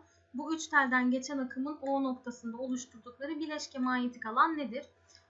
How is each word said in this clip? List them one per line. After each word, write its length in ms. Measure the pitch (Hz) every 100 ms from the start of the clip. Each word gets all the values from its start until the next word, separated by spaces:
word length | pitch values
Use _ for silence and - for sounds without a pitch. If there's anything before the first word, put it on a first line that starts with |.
| - _ _
bu 200 | 247 294
üç 120 | 320 -
telden 440 | 294 269 254 247
geçen 280 | 254 254 277
akımın 400 | 254 262 277 302
O 200 | 269 277
noktasında 540 | 269 254 247 247 233 233
oluşturdukları 840 | 262 254 - 226 247 247 277 302
bileşke 380 | 311 302 - 262
manyetik 480 | 254 254 247 - 220
alan 320 | 240 330 311
nedir? 280 | 247 254 - _ _ - _